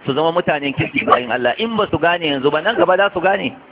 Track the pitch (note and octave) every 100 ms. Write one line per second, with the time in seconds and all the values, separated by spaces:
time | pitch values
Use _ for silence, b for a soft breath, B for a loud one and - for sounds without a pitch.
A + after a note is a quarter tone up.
0 | - C3+ D#3+ E3+ F3 D3+ C#3+ C3+ - C3
1 | A#2 B2 B2 B2 A#2+ A#2+ A3+ A3 G3+ D#3+
2 | D#3+ F3 D#3+ C#3 C3+ D3+ F3 A#3+ - F#3
3 | G3+ F#3+ F3+ G3 F3 - -